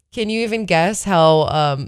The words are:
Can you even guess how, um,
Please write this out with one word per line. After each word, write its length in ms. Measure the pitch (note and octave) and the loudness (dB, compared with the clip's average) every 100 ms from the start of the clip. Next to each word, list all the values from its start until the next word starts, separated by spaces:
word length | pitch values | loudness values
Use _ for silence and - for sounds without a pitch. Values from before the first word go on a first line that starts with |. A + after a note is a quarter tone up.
| _ | _
Can 180 | B3 G#3+ | -6 -4
you 120 | A3 | -4
even 240 | A3+ A3 G3 | -4 -4 0
guess 400 | E3 F3 G#3+ G3 | 0 0 -2 0
how, 380 | F3 D#3+ D#3 | 4 4 4
um, 440 | D3 D3+ D3 C#3 | 2 0 -2 -2